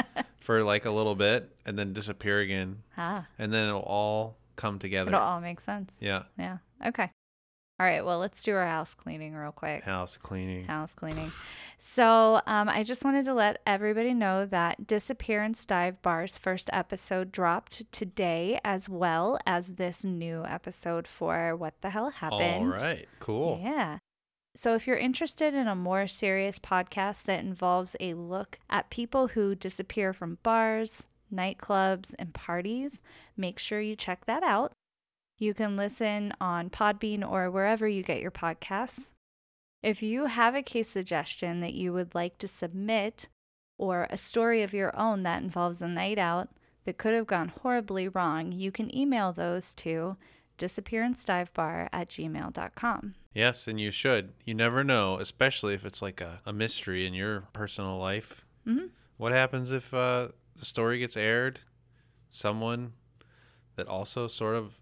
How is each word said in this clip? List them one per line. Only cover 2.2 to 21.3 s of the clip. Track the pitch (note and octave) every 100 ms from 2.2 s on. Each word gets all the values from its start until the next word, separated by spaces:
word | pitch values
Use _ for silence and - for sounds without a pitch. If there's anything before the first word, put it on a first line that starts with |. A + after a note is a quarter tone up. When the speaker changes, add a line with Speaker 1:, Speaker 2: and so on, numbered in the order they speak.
| G#2 G2+
Speaker 2:
again. | G2 G2 F#2 G#2 - -
Speaker 1:
Ah. | E3+ G3+ D#3+ -
Speaker 2:
And | G#2+
then | A2 G#2+
it'll | G2+
all | - G2+ G#2+ G#2+ A2+ - _
come | - A2 G2+
together. | G2 F#2+ F#2
Speaker 1:
It'll | F#3+
all | A2+ F3
make | F3 E3+
sense. | - G3+ F#3 -
Speaker 2:
Yeah. | G3+ G3 - -
Speaker 1:
Yeah. | F3+ F3+ - _ -
Okay. | A#3+ F3+ - _ _ _ _ _ -
All | F#3
right. | D#3+
Well, | - F3
let's | G3 -
do | - G3
our | F3
house | D#3+ E3
cleaning | - D#3+ D#3+ D#3
real | D#3 D3
quick. | - D#3+ D3
Speaker 2:
House | F#2+ F#2 F2+ -
cleaning. | - F#2+ F#2 F#2 F#2
Speaker 1:
House | D#3 D#3
cleaning. | - D#3+ D#3+ D#3+ - - - - -
So, | - - A3+ A3+ A3 A3
um, | - G#3+ G#3
I | G#3+
just | G#3+ B3+
wanted | C#4 C#4 C4+
to |
let | B3 G#3 -
everybody | - G3 G#3+ G#3+ A#3+
know | A#3+ G3+ F#3+ G3
that | F#3 E3+ - G#3
Disappearance | G#3 - B3+ - G#3 G#3+ A3+
Dive | - F#3 F3+ F#3
Bar's | F3+ E3 F#3 -
first | F#3+ F#3 -
episode | F#3 F3 G3 - F#3 F#3+
dropped | - F3 F3 - - A3
today, | - F#3+ - F3+ E3 F3+ A#3+
as | G3+ F#3+ G3
well | F3+ F3 E3 G3 C#4 -
as | F3 F3+
this | F3+ F3+ F3
new | F#3+ F3 E3+ E3
episode | D#3+ E3+ - - E3+ E3+ E3
for | - E3